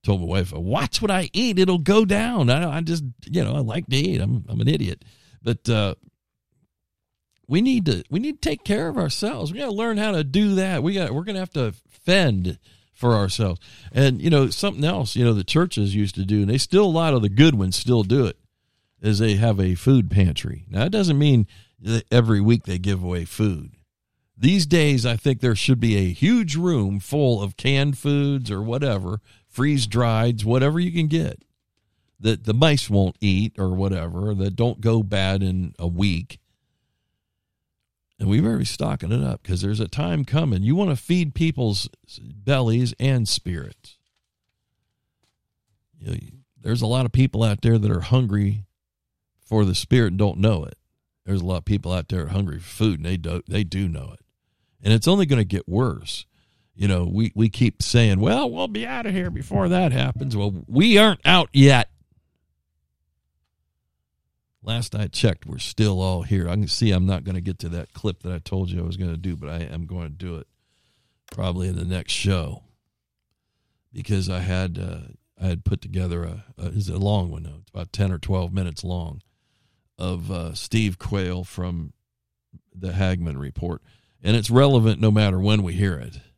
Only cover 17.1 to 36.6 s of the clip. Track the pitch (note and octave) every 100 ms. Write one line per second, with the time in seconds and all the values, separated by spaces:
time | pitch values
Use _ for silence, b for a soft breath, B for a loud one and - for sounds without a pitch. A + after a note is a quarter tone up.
17.1 | C3 G#2 G2 D#3+ B2 F#2 F2+ - A#2+ G2
18.1 | B2+ A2 - _ _ _ _ _ _ G#2+
19.1 | G2+ A2 G2 A#2 G2+ F#2+ F2+ - C3+ F#2
20.1 | G2 F#2 C#2 - C2 - F#2+ C#3+ G#3+ F#3
21.1 | C#3+ D3 B2+ G2+ b b b G#2 A2+ -
22.1 | A#2+ A2+ G#2 G#2 A#2+ - F2+ F#2 F#2+ F2+
23.1 | F2+ D#2+ - G#2+ E2 C#2 - _ _ _
24.1 | _ _ _ B2+ G3 D3+ E3+ D3+ C3+ A#2+
25.1 | A#2 D3 B2 B2+ G#2+ - B2 A2+ G#2 F#2
26.1 | F2 F#3 A#3+ F#3 D3 F3 D3+ G2 G2+ -
27.1 | D3 C#3 A2 G2+ - C3 C#3 C#3+ C3+ D3
28.1 | C#3+ C#3+ C#3 A2+ G2 A2 B2 C#3+ G2+ F#2+
29.1 | G#2+ b b b - C#3 C#3+ A2 G#2+ A#2+
30.1 | A2 A#2+ A2+ G#2+ B2+ C#3 D#3+ F3 E3+ D#3
31.1 | D#3+ D#3 - _ _ _ _ _ _ _
32.1 | _ G#2+ A2 A2 A2+ D#3 D3 - G2+ F#2+
33.1 | - G#2 F#2+ G#2+ - F#2+ F#2 G2 F#2 E2
34.1 | F2 G#2 G2+ G2 F#2 A#2 G#2 A2+ A2+ G2+
35.1 | G2 F#2+ G2 F#2+ F#2 F2+ - E2+ E2+ G2+
36.1 | E2+ - - _ _